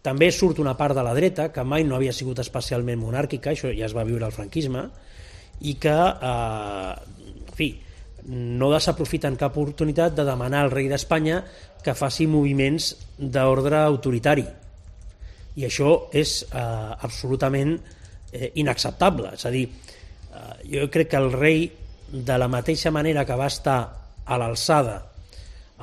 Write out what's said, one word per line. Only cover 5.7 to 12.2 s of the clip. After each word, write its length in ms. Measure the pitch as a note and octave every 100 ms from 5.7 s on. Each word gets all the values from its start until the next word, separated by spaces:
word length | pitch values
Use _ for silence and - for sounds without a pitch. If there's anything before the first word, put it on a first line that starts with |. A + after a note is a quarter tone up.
| C3+
que, 120 | D#3
eh, 1000 | D3+ F#3 - B2+ A#2+ A2+ A2 G#2 G2+ F#2+ F2+ - - - - -
en 60 | -
fi, 120 | D#3 - - - - - -
no 420 | B2 A#2+ A#2+ C3+
desaprofiten 640 | D#3 E3+ D3+ D3 D#3 C#3+ B2+
cap 200 | C#3+ D3
oportunitat 560 | D3 D3 D3+ D3 E3+ D3+
de 100 | C#3+
demanar 360 | B2+ B2+ C#3+ C#3+
al 60 |
rei 160 | B2+ C3+
d'Espanya 560 | C#3 - D#3+ D#3 F3 F#3 - - -
que 100 | - B2+
faci 320 | C3+ -